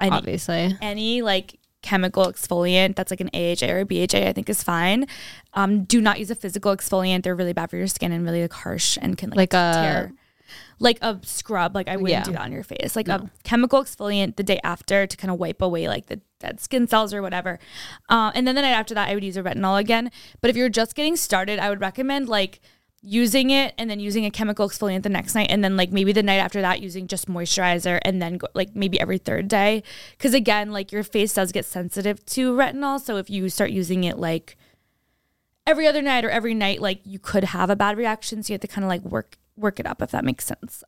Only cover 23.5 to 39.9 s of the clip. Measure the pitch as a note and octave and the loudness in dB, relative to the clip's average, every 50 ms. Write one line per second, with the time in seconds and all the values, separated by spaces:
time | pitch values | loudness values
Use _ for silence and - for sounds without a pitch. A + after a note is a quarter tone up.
23.5 | C#4 C#4 C#4 A#3+ - - A#3 A3+ G#3 G#3 G3+ G3+ G3+ A3+ G#3+ G#3 - - A3 G#3 | 4 4 2 0 -2 -6 -6 -6 -6 -4 -4 -2 -2 0 0 -2 -2 -2 -2 -2
24.5 | G#3 - G#3 G3 - - G#3+ G3+ F#3 F#3+ G3 G#3 G3 F3 - - - A3+ G#3 - | 0 0 0 -2 -2 -2 -2 -2 0 0 0 -2 -2 -2 -2 0 2 2 2 4
25.5 | - G#3 G3+ F#3+ G3 F#3+ F3+ F3+ F#3+ F#3+ G3 G3 G#3 G#3+ G#3 G3+ G3 G3 F#3 F#3 | 4 2 2 2 2 2 2 2 2 2 2 4 4 4 4 4 4 2 2 0
26.5 | - G3+ F#3+ F3+ F#3 - G3+ F#3 E3+ F#3+ F#3 F3+ G3 F3+ - - F3+ F3 E3+ E3 | 0 0 0 0 0 -2 -4 -10 -10 -10 -10 -8 -8 -8 -6 -6 -4 -4 -2 -2
27.5 | - F#3+ F3+ F3+ F3 F3 E3+ F3+ F3 F3 - F#3+ F#3+ F#3 F3 E3+ F3 F3 - - | 0 2 2 2 2 2 2 0 0 0 0 0 0 0 -2 -4 -4 -6 -6 -6
28.5 | - - F#3 G3+ G#3 G3+ G3 G3 F#3 - - - F#3 F#3 - - - - F#3+ G3 | -2 -2 -4 -2 -2 -2 -2 0 2 0 0 0 -2 -2 -2 -2 -2 -2 0 2
29.5 | A3+ G3+ G3 G#3 A3 A3 - - - - - - - - - C4+ A3+ C4+ G#3+ A3+ | 2 4 4 4 2 0 -2 -8 -16 -20 -20 -20 -8 -2 0 2 4 4 4 4
30.5 | G#3 G#3 G#3 G#3 G#3 G3+ G3 - G#3 G#3 G#3 - - A3 G#3 G#3 - G3+ F#3+ F3+ | 2 2 0 -2 -6 -8 -8 -6 -4 -6 -4 -2 0 0 0 2 2 0 0 0
31.5 | F#3+ G3 D#3+ - - F#3 F3+ F3 - G3+ G3 G#3 G#3 - _ - - C4 B3+ B3+ | 0 -4 -6 -6 -6 -8 -8 -6 -6 -4 -2 -2 -2 -4 _ -8 -4 -2 0 2
32.5 | B3 B3+ C4+ - - C4+ C#4+ C#4 C#4 C#4 C4+ - A3 G3 F#3 - G3+ G3 F#3 F#3 | 2 2 2 0 0 -4 -4 -4 -4 -4 -4 -4 -4 -4 -4 -4 -4 -4 -4 -2
33.5 | - - G#3 - G#3 F#3+ F3+ E3 F#3 F3+ F3+ E3+ - - E3+ E3 E3 E3 - - | 0 0 -2 0 0 -2 -2 0 0 0 0 -2 -2 -4 -4 -2 -2 -4 -6 -8
34.5 | - _ _ _ _ _ _ _ _ _ _ _ _ _ _ _ _ _ _ _ | -20 _ _ _ _ _ _ _ _ _ _ _ _ _ _ _ _ _ _ _
35.5 | _ _ - D4+ D#4 D4+ D#4+ D4+ D4 D4+ C#4 C#4+ C4 B3 A3+ A3 - A#3 G#3+ A#3 | _ _ 2 2 2 4 6 4 4 4 2 2 2 2 2 0 0 0 0 0
36.5 | A3+ A3 G3+ G3 G3+ - - G3 F#3+ G3 - F#3+ G3 F#3+ - - - G3+ F#3+ F3+ | 0 0 0 0 0 0 -2 -2 -4 -4 -8 -16 -16 -14 -6 -2 0 2 2 2
37.5 | - F3+ F#3 F3+ G3+ G#3 G3+ G#3 G#3 G#3+ A#3+ A3 A3 A3+ - - A3+ G#3+ G#3 - | 0 0 0 2 2 2 2 2 0 0 0 -2 -2 -4 -6 -8 -8 -8 -6 -6
38.5 | G#3 F#3+ - - - G3+ G3 F#3+ F3+ F3 F#3+ F3+ F3+ - - _ - - _ _ | -6 -6 -8 -8 -6 -4 -2 -2 -2 -2 -4 -4 -4 -4 -4 _ -12 -20 _ _
39.5 | _ G#3 G#3 G#3 G3 - - - | _ -2 -2 -2 -2 -2 -6 -6